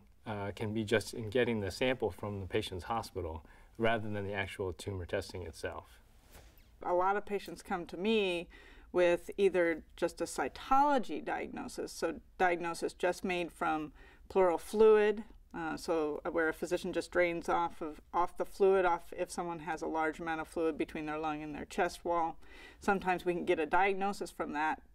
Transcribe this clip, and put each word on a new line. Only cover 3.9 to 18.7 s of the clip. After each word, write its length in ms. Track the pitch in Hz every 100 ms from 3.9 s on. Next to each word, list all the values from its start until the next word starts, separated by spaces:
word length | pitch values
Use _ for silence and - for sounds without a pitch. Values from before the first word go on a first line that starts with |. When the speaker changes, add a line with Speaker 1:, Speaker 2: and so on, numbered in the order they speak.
| 113 107
Speaker 1:
than 200 | 104 98
the 60 |
actual 400 | 101 92 - 95
tumor 320 | 87 - 95 85
testing 360 | 104 - 92
itself. 580 | 87 - 90 82 - - - - - - - - - -
Speaker 2:
A 100 | -
lot 240 | 180 185 202
of 80 | 202
patients 380 | 202 - 175
come 240 | - 190 160
to 100 | 165
me 500 | 208 220 190 175 175 - - - -
with 380 | 180 175 170 - -
either 460 | 196 180 170 160 - -
just 240 | 170 -
a 20 |
cytology 1000 | 170 - 135 - - 269 294 269 190 -
diagnosis, 680 | 175 156 147 - 131 - 160
so 240 | - 165 139 - -
diagnosis 560 | 180 175 175 170 -
just 320 | - 180 175 196
made 260 | 175 165
from 400 | - 165 156 151 - - - -
pleural 280 | 196 185 165
fluid, 680 | - 214 220 214 208 208 220 - -
uh, 220 | 175 165 147
so 460 | - 165 151 147 175
where 160 | 165 160
a 60 |
physician 400 | - 175 175 185
just 180 | 170 -
drains 380 | 175 175 170 -
off 320 | 170 170 -
of, 180 | 160 151 -
off 240 | 180 175 -
the 80 | 185
fluid 400 | - 196